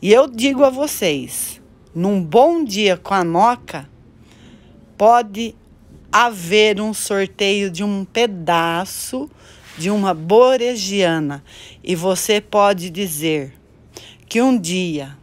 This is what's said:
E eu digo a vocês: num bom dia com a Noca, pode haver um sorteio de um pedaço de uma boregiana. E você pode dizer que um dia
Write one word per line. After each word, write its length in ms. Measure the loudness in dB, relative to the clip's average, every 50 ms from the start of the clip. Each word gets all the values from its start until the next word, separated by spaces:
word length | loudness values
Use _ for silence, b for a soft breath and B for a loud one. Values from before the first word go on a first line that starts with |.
E 120 | 6 6 6
eu 160 | 6 6 2
digo 360 | 0 -2 -2 -2 2 4 2
a 60 | 2
vocês: 880 | 2 0 -4 -4 -4 -2 -2 -2 -2 -2 -6 -8 -10 -10 -10 -10 -12 -16 -20 -20 -20 _ _ _ -8
num 280 | -4 -2 0 0 0 -2
bom 420 | 2 4 6 6 6 4 0 -2
dia 320 | -4 -2 0 0 0 0
com 160 | 0 -2 -4 -2
a 100 | -2 0
Noca, 680 | 0 2 2 2 2 2 -2 -8 -14 -14 -14 -14 -16 -20 -20 -20 -20 _ B B B B B B B B B B B B B B _ _
pode 580 | _ 4 6 6 6 4 0 -6 -8 -8 -8 -10 _ _ _ -20 _ -20 -20 -20 -20 -18 0
haver 680 | 2 2 2 2 0 -6 -6 0 2 4 4 4 2 0
um 140 | -2 -6 -6
sorteio 760 | -6 -6 -4 -2 -2 -2 -4 -4 _ -2 0 0 0 -2 -4
de 140 | -4 -6 -4
um 200 | -4 -4 -4 -6
pedaço 1200 | -6 _ -2 -2 0 -2 -6 -4 0 0 0 0 0 -2 -4 -6 -8 -10 -12 -12 -8 -8 -10 -10 -10 B B B B B B B B B
de 140 | -8 -4 -2
uma 240 | -2 0 0 -2 -2
boregiana. 1300 | -4 -2 2 6 6 6 6 4 2 0 -2 -4 -4 -6 -6 -2 0 0 0 0 0 -2 -4 -6 -8 -14 B B B B B B B B
E 120 | -6 -6
você 460 | -2 0 -2 -2 -2 0 0 -2 -2
pode 500 | -2 -2 0 2 4 4 2 0 -4 -10
dizer 640 | -8 -8 -8 -6 -6 -4 -4 -2 -2 -2 -4 -8 -14 _ _ _ _ _ _ _ B B B B B B B -4
que 120 | -2 0
um 180 | 2 2 2 0
dia 580 | 0 -2 -4 -4 -2 -4 -4 -6 -8 -10 -16 -20